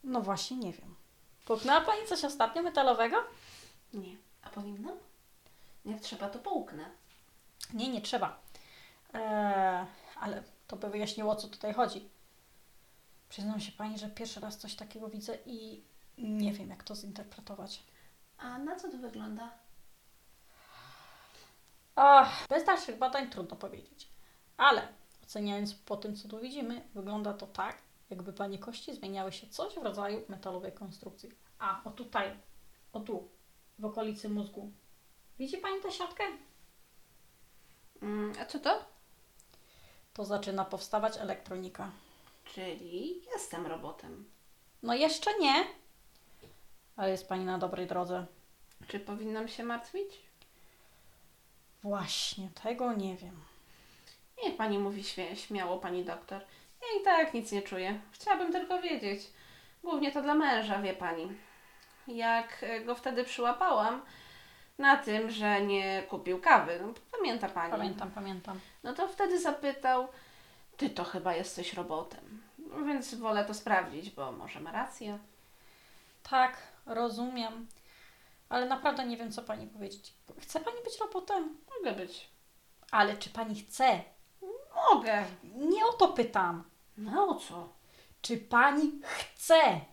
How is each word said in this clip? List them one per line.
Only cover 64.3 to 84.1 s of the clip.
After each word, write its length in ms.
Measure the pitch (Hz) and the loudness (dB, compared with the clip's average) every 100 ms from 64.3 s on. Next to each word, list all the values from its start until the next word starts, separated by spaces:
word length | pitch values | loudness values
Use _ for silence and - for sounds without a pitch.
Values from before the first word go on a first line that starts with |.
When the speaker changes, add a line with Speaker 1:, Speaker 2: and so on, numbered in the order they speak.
| - - - - - | -20 -20 -20 -20 4
Speaker 2:
na 200 | 277 277 | 8 8
tym, 340 | 240 214 220 | 6 0 0
że 300 | 214 208 202 | 0 4 4
nie 420 | 202 196 190 190 190 | 4 2 2 -2 -2
kupił 320 | 185 180 185 | -4 -2 2
kawy. 380 | 339 247 165 175 | 10 10 8 -4
No, 120 | 202 233 - | -6 -10 -10
pamięta 380 | 466 370 226 196 | -2 0 0 -2
pani? 220 | 180 170 | -2 -2
Speaker 1:
Pamiętam, 400 | 220 196 208 190 | 0 -2 -4 -6
pamiętam. 480 | 208 196 185 185 190 - - | -8 -8 -8 -10 -12 -14 -12
Speaker 2:
No 100 | - | -10
to 140 | 285 370 | -2 -2
wtedy 320 | - 381 359 | 0 2 4
zapytał: 680 | 330 294 285 277 262 254 262 - - - - - - - | 2 0 -2 0 4 4 2 -8 -20 -20 -20 -20 -20 -4
"Ty 120 | 269 | -2
to 140 | - | -2
chyba 300 | 175 180 175 170 | -6 -2 0 0
jesteś 380 | 185 - 175 | -2 -6 -6
robotem". 680 | 180 170 156 170 - - 214 - - | -6 -4 -4 -6 -12 -16 -18 -18 -18
No 280 | 320 - 294 | -12 -4 -2
więc 300 | 277 - 233 | -2 -4 -4
wolę 300 | 226 214 208 | 0 2 0
to 80 | |
sprawdzić, 560 | 208 - 190 175 143 196 | -4 2 2 2 -8 -10
bo 220 | - 135 | -8 -8
może 280 | - - - | -8 -12 -10
ma 120 | 156 | -6
rację. 480 | 196 262 - 214 208 208 - - - - - - - - - | -4 -4 -6 -8 -8 -12 -20 -20 -20 -20 -20 -20 -20 -20 -20
Speaker 1:
Tak, 340 | - 262 254 254 - - - | 2 4 4 2 -18 -18 -6
rozumiem. 840 | 226 233 220 247 254 226 226 233 - - - - - - - - | 0 0 0 -4 -4 -6 -6 -14 -16 -20 -20 -20 -20 -20 -20 -2
Ale 160 | 247 254 | 0 2
naprawdę 400 | 262 294 277 247 | 2 2 2 -2
nie 120 | 233 | -4
wiem, 140 | 233 | -6
co 120 | 226 | -8
pani 240 | 233 214 214 | -6 -8 -8
powiedzieć. 460 | 214 196 202 - - - - | -10 -12 -12 -20 -20 -20 -18
Chce 180 | - 320 | -6 -4
pani 180 | 330 480 | -4 -4
być 160 | 466 - | -8 -6
robotem? 580 | 440 381 370 392 311 - - 523 | -4 -4 0 0 0 -8 -12 -4
Speaker 2:
Mogę 140 | 311 | -4
być. 380 | 196 180 - - - - - _ - - | -4 -6 -10 -18 -20 -20 -20 _ -20 0
Speaker 1:
Ale 260 | 220 202 208 | 4 4 2
czy 120 | - | -6
pani 260 | 233 220 208 | -6 -4 -6
chce? 460 | - - 262 185 - | -8 4 6 6 0